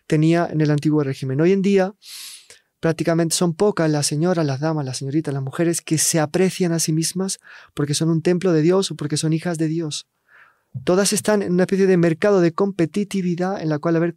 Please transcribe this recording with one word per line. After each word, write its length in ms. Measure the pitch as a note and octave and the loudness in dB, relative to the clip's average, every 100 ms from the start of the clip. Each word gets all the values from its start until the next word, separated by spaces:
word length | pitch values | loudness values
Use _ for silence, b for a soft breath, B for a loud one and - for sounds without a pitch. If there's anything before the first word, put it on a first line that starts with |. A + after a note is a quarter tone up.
| - | -2
tenía 420 | D3+ D#3+ E3+ E3+ | 2 4 4 0
en 120 | D#3 | 0
el 80 | D3+ | 2
antiguo 320 | D3 D3+ D3+ | 2 2 0
régimen. 380 | C3+ C3+ C3+ C3+ | 0 -4 -4 0
Hoy 120 | E3+ | 2
en 80 | G3 | 2
día, 340 | F#3+ G3 F#3 - B B B B B B B _ | 4 2 2 -4 B B B B B B B _
prácticamente 560 | D#3+ D#3+ E3 E3 E3 - | -2 0 0 2 0 0
son 180 | F3 | -2
pocas 340 | D#3+ G#3 G3 D#3+ | 2 0 2 0
las 200 | D3+ C#3+ | 0 -2
señoras, 360 | D3 F3 F3 | 0 0 0
las 140 | D3 C3+ | 0 -2
damas, 260 | D#3+ D#3 | -2 -2
las 120 | C3 A#2+ | -4 -6
señoritas, 360 | C#3 D#3 D#3 | -4 -4 -2
las 100 | C#3 | -6
mujeres 400 | C3 - E3+ E3 | -6 -2 -2 -2
que 160 | - D#3+ | -2 -2
se 200 | - E3 | 0 0
aprecian 540 | D3+ F3 F#3 - F3+ | 0 0 0 0 -2
a 80 | E3 | 0
sí 120 | - | 0
mismas 460 | D#3 D#3+ F3+ F#3+ - B B B | -2 -2 -4 -6 -8 B B B
porque 200 | - C#3+ | -6 -4
son 160 | D3 E3 | 0 0
un 120 | E3 | 0
templo 300 | F3 F3+ F3+ | 0 0 2
de 80 | D#3+ | 2
Dios 300 | D#3+ F#3+ F#3+ | 4 2 0
o 60 | D3+ | -6
porque 200 | D3 D3+ | -4 -2
son 160 | D#3 | 0
hijas 240 | D#3+ F3+ D#3+ | -2 -2 -2
de 120 | D#3 | -2
Dios. 400 | D#3+ D#3 - - b b b b b b A#2+ | -2 -6 -8 -14 b b b b b b -6
Todas 300 | - F3+ G3 | 0 2 2
están 300 | G3 - G#3 | 0 0 0
en 100 | G3 | 2
una 100 | F3+ | 0
especie 240 | F#3 F#3+ F#3+ | 2 2 4
de 100 | F3+ | 4
mercado 440 | E3+ D#3+ G#3 G3 | 4 2 2 4
de 120 | E3+ | 2
competitividad 1120 | - G3+ F#3+ D#3+ G3+ G3+ G3 F3+ F3 F#3 G3+ | 2 -2 0 -2 -2 -4 -4 -4 -2 -4 -4
en 60 | D#3+ | -4
la 100 | D3+ | -2
cual 160 | E3+ | 0
a 60 | E3 | 0
ver 160 | E3+ | 0